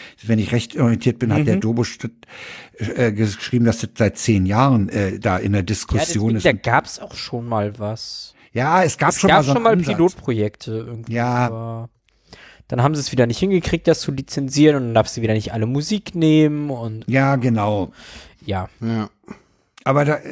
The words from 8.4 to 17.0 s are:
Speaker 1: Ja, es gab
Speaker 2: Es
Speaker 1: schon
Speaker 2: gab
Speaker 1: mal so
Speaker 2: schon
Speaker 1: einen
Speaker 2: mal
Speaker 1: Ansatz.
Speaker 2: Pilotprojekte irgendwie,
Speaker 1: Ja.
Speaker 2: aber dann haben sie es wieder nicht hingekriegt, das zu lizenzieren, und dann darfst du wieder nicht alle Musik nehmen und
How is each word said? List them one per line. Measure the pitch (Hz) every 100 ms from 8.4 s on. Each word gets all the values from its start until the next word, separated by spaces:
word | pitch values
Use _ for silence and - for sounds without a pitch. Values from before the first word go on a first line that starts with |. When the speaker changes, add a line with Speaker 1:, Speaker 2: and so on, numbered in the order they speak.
| _
Speaker 1:
Ja, | 113 139 180
es | 170 -
gab | -
Speaker 2:
Es | -
Speaker 1:
schon | 190
Speaker 2:
gab | 156
Speaker 1:
mal |
so | 135
Speaker 2:
schon | 139
Speaker 1:
einen | 226
Speaker 2:
mal |
Speaker 1:
Ansatz. | 202 151 175
Speaker 2:
Pilotprojekte | 175 - - 113 104 - - 110 120
irgendwie, | 113 113
Speaker 1:
Ja. | 117 120 123 120
Speaker 2:
aber | 113 113 113 117 _ _ _ _ - - - -
dann | 123
haben | 135 151
sie |
es | 131
wieder | 123 117
nicht | 120
hingekriegt, | 190 190 - 165 -
das | 156
zu | -
lizenzieren, | 135 - - 135 139 151 147
und | 120
dann | 113
darfst | 104 -
du |
wieder | 113 110
nicht | 101
alle | 113 110
Musik | 135 151 208 - 175
nehmen | 160 156 151 147 147
und | 127 113 110